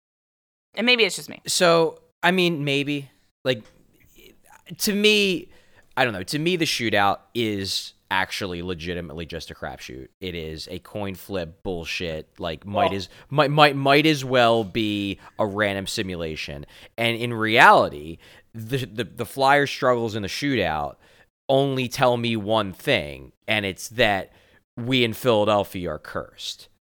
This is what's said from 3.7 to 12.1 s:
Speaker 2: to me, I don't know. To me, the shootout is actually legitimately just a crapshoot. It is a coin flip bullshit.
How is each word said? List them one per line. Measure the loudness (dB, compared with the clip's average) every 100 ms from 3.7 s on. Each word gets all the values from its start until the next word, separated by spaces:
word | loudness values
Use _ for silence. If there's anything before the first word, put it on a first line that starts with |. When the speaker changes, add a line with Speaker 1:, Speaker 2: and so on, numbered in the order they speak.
| _ _ _ _ _ -20 _ _ -20 -18 -6
Speaker 2:
to | -2
me, | 2 4 4 2 0 -6 -20 _ _ _ -2
I |
don't | 0
know. | -2
To | -4 -2
me, | 2 4
the | 2
shootout | 0 2 4 4 2 _
is | -2 -2 -2 -4 -6 -8 -12 -2
actually | 0 0 -4 -8 -6
legitimately | -6 -8 -6 -8 -8 -10 -10
just | -10 -12
a | -12
crapshoot. | -12 -12 -14 -16 -16 _
It | -10 -8
is | -8 -10 -12
a | -14
coin | -12 -10 -8 -10
flip | -8 -8 -8 -10
bullshit. | -8 -8 -8 -8 -6